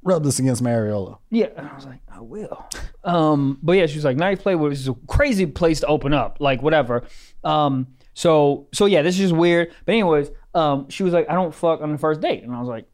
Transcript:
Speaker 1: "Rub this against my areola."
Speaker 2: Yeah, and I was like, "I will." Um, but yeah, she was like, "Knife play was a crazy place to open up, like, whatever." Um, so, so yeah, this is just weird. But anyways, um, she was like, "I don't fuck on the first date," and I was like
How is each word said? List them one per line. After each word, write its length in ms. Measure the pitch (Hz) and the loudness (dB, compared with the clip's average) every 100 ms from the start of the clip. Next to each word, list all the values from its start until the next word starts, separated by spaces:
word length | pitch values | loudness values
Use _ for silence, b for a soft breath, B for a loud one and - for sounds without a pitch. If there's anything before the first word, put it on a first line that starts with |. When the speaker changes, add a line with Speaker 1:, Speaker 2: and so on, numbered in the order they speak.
Speaker 1:
"Rub 220 | 185 180 | 2 0
this 160 | 147 131 | 2 0
against 220 | 131 117 | 0 0
my 100 | 123 | 0
areola." 480 | 117 107 104 92 - _ | 0 0 -2 -6 -12 _
Speaker 2:
Yeah, 180 | 226 202 - | -2 -2 -4
and 120 | 143 | -16
I 80 | 135 | -16
was 100 | 139 | -20
like, 140 | 127 - | -20 -20
"I 80 | - | -20
will." 460 | 117 170 208 - - B B - 190 | -18 -14 -14 -14 -12 B B -10 -2
Um, 540 | 175 156 151 139 135 | 2 2 2 0 -2
but 120 | 156 | 2
yeah, 120 | 185 165 | 2 2
she 100 | 147 | 0
was 60 | 147 | -2
like, 120 | 131 | 0
"Knife 240 | 180 190 | 0 0
play 140 | - 180 | 0 0
was 320 | 147 139 131 | 0 -2 -4
a 80 | 127 - | -6 -2
crazy 380 | - 285 214 180 | 0 2 2 0
place 360 | 127 165 156 | 0 0 2
to 60 | - | 0
open 260 | 147 139 | 0 2
up, 240 | 147 107 - | 0 0 -2
like, 220 | 143 131 | 0 0
whatever." 420 | 139 156 123 120 B B B B | 2 2 2 -2 B B B B
Um, 440 | 160 156 147 135 131 b b | -2 0 2 0 -4 b b
so, 540 | - 170 156 147 139 - | -2 2 4 4 2 -6
so 120 | - 202 | 0 4
yeah, 160 | 185 | 4
this 140 | 160 180 | 2 2
is 60 | 196 | 2
just 40 | 165 | 2
weird. 360 | 175 170 170 B - | 4 2 0 B -2
But 60 | |
anyways, 380 | 220 190 151 147 b b 180 | 0 2 2 0 b b -2
um, 340 | 156 139 139 | 0 0 -4
she 140 | - | -4
was 100 | 190 | 0
like, 160 | 170 147 | 0 0
"I 40 | 170 | -2
don't 180 | 180 | -2
fuck 280 | 151 165 160 | -2 -2 -2
on 100 | 151 | -4
the 60 | 151 | -2
first 220 | 156 156 | -2 -2
date," 220 | 269 104 | -2 -4
and 100 | 117 123 | -6 -8
I 40 | |
was 100 | 123 | -8
like 160 | 113 - | -10 -12